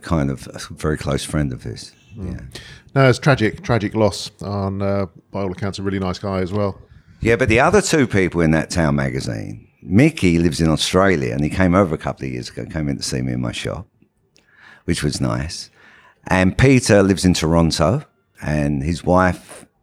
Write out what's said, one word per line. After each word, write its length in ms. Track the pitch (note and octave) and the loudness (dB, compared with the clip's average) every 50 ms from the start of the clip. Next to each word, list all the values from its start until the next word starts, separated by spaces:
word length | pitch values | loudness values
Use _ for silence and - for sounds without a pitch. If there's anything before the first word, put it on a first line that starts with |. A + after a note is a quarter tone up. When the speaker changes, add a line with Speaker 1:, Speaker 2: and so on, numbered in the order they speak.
Speaker 1:
kind 280 | - - E2+ D2+ C#2 C#2 | -6 -4 -2 0 0 -2
of 180 | C2 A#1+ - - - | -4 -8 -12 -16 -16
a 60 | - - - D#2+ | -16 -16 -16 -12
very 240 | - - D#2 D2+ | -6 -4 -4 -4
close 260 | - - - C#2 C#2 - | -4 -4 -4 -4 -4 -4
friend 300 | - - D2+ D2 C2+ B1 | -4 -4 -2 -2 -4 -6
of 100 | A#1 - | -8 -10
his. 300 | A#1+ G#1+ - - - _ _ _ _ - | -12 -12 -14 -16 -20 _ _ _ _ -14
Speaker 2:
Mm. 160 | G#2+ F#2 F2+ F#2 | -12 -10 -10 -10
Speaker 1:
Yeah. 260 | - - - - - - - - - - _ - | -12 -14 -16 -18 -20 -20 -20 -20 -20 -12 _ 0
Speaker 2:
No, 160 | C#3 C3+ B2+ | 4 4 4
it's 100 | A#2+ - | 4 4
tragic, 440 | - D#3 C3 G#2+ A2 G2+ - - - | 2 2 2 2 2 0 -2 -4 -4
tragic 320 | - A#2+ A2 G2+ G2 - | -2 -2 -2 -2 -2 0
loss 340 | A2 G#2+ G2 - - - - - - | 2 2 2 0 -2 -10 -14 -12 -12
on, 400 | - F#2+ G2+ G2+ G2 G2 G2 G2 | -8 -6 -6 -4 -4 -4 -4 -4
uh, 240 | G2 G2 G2 G2 F#2+ E2+ - - _ _ | -4 -2 -2 -2 -4 -6 -10 -18 _ _
by 100 | - G2 G2+ | -8 -6 -6
all 80 | F#2+ | -6
accounts, 280 | F2+ - G#2 G2 F2 - | -6 -6 -6 -8 -6 -6
a 40 | F#2+ | -6
really 160 | G2 G2 G2 | -4 -4 -2
nice 200 | F#2+ F2+ F2 - | -2 -4 -4 -6
guy 220 | - G2+ F#2+ F#2 | -6 -4 -4 -2
as 100 | F#2 E2+ | -4 -2
well. 260 | G2+ G#2 G2+ G2 - - - - - - _ - - - | -2 -2 -2 -2 -4 -8 -14 -20 -20 -20 _ -20 -8 -2
Speaker 1:
Yeah, 140 | - A2 A#2 | 0 2 2
but 100 | A#2 C3 A#2+ | 2 2 2
the 100 | A2 A#2 | 4 4
other 220 | C#3+ F3 G3 G3+ | 4 4 4 2
two 240 | - - E3 D#3 C3 | 2 2 2 2 2
people 340 | - - G2 F#2 D#2+ D#2+ E2+ | 2 2 2 0 2 2 2
in 100 | E2+ D#2 | 2 4
that 180 | D#2+ D#2 - - | 2 2 0 -2
Town 240 | - F2+ D#2+ D2 C#2+ | -2 0 0 2 0
magazine, 720 | C#2+ C2+ C2 B1 C2+ B1 B1+ A1+ G#1+ G1+ G1+ G#1+ A1 - _ _ _ | 0 -2 -2 -4 -6 -6 -6 -8 -8 -10 -12 -14 -16 -18 _ _ _
Mickey 580 | - - F#2 G#2+ D3 D#3+ - - F#2+ F2+ E2 E2 | -4 2 4 4 4 4 2 2 2 4 4 4
lives 200 | E2+ E2+ C#2 E2 | 4 2 2 2
in 80 | E2 D#2+ | 2 2
Australia, 640 | D2+ - - - - F#2 G2 G2 F#2 D2 C2 A#1 A#1+ | 2 2 0 2 2 4 4 4 2 2 0 -2 -2
and 80 | C#2 D2 | -2 -2
he 60 | D2 | -2
came 240 | - F#2+ F#2+ F2 F2 | 0 2 2 4 4
over 200 | G2 G2+ D#2+ D#2 | 4 4 2 0
a 20 | |
couple 280 | D2+ - C#2 C2 - C#2 | -4 -4 -6 -8 -8 -8
of 60 | C2 B1+ | -8 -8
years 160 | B1 A#1+ - | -8 -10 -10
ago, 160 | - - A#1+ | -12 -12 -10
came 240 | - - D#2+ D2+ C#2+ | -8 -6 -6 -4 -4
in 80 | B1+ | -6
to 60 | A1 - | -6 -6
see 180 | - C#2+ B1+ | -6 -6 -4
me 100 | C2 B1+ | -4 -4
in 80 | A#1+ B1 | -4 -4
my 100 | B1 A#1 - | -4 -6 -6
shop, 340 | - - G#1+ G1+ D2+ - _ _ _ _ _ _ _ _ _ _ _ _ _ _ _ - - - _ _ | -6 -8 -8 -8 -10 -12 _ _ _ _ _ _ _ _ _ _ _ _ _ _ _ -20 -20 -20 _ _
which 180 | E2+ E2+ - D2+ | -4 -2 -2 -2
was 180 | D2 B1+ - | -4 -2 -2
nice. 480 | C2 A#1+ A1+ B1 D2 E2 - - - - _ _ _ _ _ _ _ _ _ _ - | -2 -2 -2 -4 -6 -8 -10 -12 -16 -18 _ _ _ _ _ _ _ _ _ _ -4
And 300 | - F#2 F#2 F#2 F#2 - | 0 2 2 2 2 2
Peter 440 | - - C#3 C3+ B2 - - G#2+ G2+ G2 | 4 4 6 6 4 4 4 4 6 6
lives 200 | G2 F#2+ E2 - | 4 2 4 2
in 100 | F#2 E2 | 2 2
Toronto, 680 | - - D#2 E2+ E2 E2 D#2 D2 - D#2 E2 A#2 D#3 - _ _ _ _ _ _ - | 2 2 2 4 4 4 2 2 2 2 2 0 -2 -4 _ _ _ _ _ _ -10
and 400 | - C#2 D2+ D2+ D2 D2 D2+ C#2 C#2 | -6 -4 -2 -2 -2 -2 -2 -2 -2
his 200 | E2 E2+ C#2+ - | -4 -4 -2 0
wife 640 | E2+ F2+ F#2 F#2 F2+ E2+ - - - - - - - _ _ | 2 2 4 4 2 0 -4 -8 -20 -20 -20 -20 -20 _ _